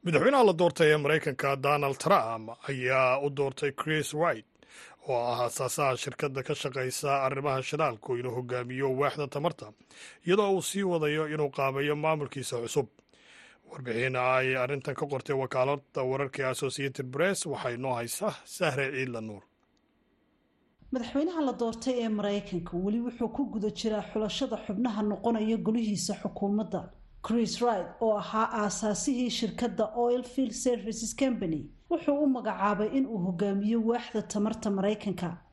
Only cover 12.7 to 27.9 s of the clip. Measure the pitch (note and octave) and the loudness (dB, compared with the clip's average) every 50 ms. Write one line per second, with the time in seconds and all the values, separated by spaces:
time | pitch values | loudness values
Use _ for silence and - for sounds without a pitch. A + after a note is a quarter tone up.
12.7 | - D3+ C3 A2 _ _ _ _ _ _ - - - - - - - _ _ - | 0 0 0 0 _ _ _ _ _ _ -20 -20 -20 -20 -20 -20 -20 _ _ -18
13.7 | - C#3+ C3 B2 A2+ A2+ B2 C3 B2+ B2+ B2+ B2+ C3 C3 C3 C3 C3 C3 B2 B2 | -16 -12 -8 -4 -2 0 0 0 0 2 2 4 4 4 4 2 2 0 0 0
14.7 | C#3+ C#3 B2+ - C3 - D#3 C#3+ C#3+ C3 - - C#3+ C3+ C3+ B2+ - C3 B2+ C3+ | -2 -4 -4 -6 -4 -4 -4 -2 -2 -4 -2 0 0 0 0 0 2 2 2 2
15.7 | C#3+ C#3 C3+ _ _ D#3 C3 B2+ C3 C3+ C#3+ C3 - C#3 C3+ C3 B2+ - - C3+ | 2 -2 -4 _ _ -2 -2 0 0 -2 -2 -4 -4 -2 -2 -2 -2 -2 -2 -4
16.7 | - - C#3 C#3 C3 - C#3 B2+ B2+ C#3 E3 G3 G3 - - E3+ C#3 - - B2+ | -4 -2 -4 -4 -4 -6 -8 -6 0 0 2 2 2 -2 -4 -4 -6 -4 -4 -4
17.7 | A#2+ A#2+ C3 C3+ B2+ A#2 A#2+ A#2 - - G#3 G#3+ - - - - - - F3+ D#3+ | -4 -2 -2 -2 -2 -2 -4 -6 -6 -2 -2 -4 -4 -4 -14 -16 -4 0 0 0
18.7 | C3+ C#3 C#3 C3 D3 C3 C3 B2+ A#2 A2+ A2 A2 G#2 G2 - _ _ _ _ _ | 2 0 -2 -2 -2 -4 -4 -4 -4 -6 -8 -8 -10 -12 -16 _ _ _ _ _
19.7 | _ _ _ _ _ _ _ _ _ _ _ _ _ _ _ _ _ _ _ _ | _ _ _ _ _ _ _ _ _ _ _ _ _ _ _ _ _ _ _ _
20.7 | _ _ - - - B3+ A#3 - - C#4 D4+ E4+ F4+ E4 D4+ C4+ A3+ F#3+ A#3+ A3+ | _ _ -10 -6 -4 -4 -4 -2 -2 0 0 0 0 0 0 0 0 0 -2 -2
21.7 | A3+ A3+ - C4 B3+ B3 A#3 A3+ G#3+ G#3 G#3 G#3 G3+ G#3 G3+ - F#3 F3 E3+ - | -2 -2 -2 -2 0 0 0 0 0 0 0 0 0 -2 -4 -4 -6 -6 -6 -4
22.7 | - F3 F#3 G3+ G#3+ A#3 A#3 A#3+ A#3 - A3 A3 - - C#4+ - - A3 F#3+ G#3+ | -4 -2 0 0 0 0 -2 -4 -4 -4 -4 -4 -2 -2 -4 -2 -2 -2 -2 -2
23.7 | G#3 - - A3+ G#3+ G#3 F#3 - - A3 A3 G#3 - - C#4 B3+ A3+ G3 - - | -4 -2 -2 -2 -2 -2 -4 -4 -4 -2 -2 -2 -2 -2 -2 -2 -2 -6 -4 -4
24.7 | G#3 F#3+ A#3+ B3+ G#3 G#3 G#3+ G#3 G3+ F#3+ - A#3 A#3 A3 A3 G#3+ A3+ A3 E3+ G#3+ | -2 0 0 0 0 0 0 0 0 0 0 0 2 2 2 2 2 2 2 2
25.7 | A3 A#3+ A3+ G#3 G#3 F3 - - G3+ - - G3+ - - G#3 G3+ G3+ G#3 A3 - | 2 2 2 0 0 0 -2 -4 -4 -4 -4 -8 -4 -2 0 2 2 0 0 -2
26.7 | - F3 - - - - - - - - - - A3 A#3+ A3+ G3+ - - A#3+ A#3+ | -4 -6 -6 -6 -16 -20 -20 -20 -20 -12 -4 0 2 2 2 2 0 0 2 2
27.7 | A3+ F#3+ E3+ - | 2 2 -2 -6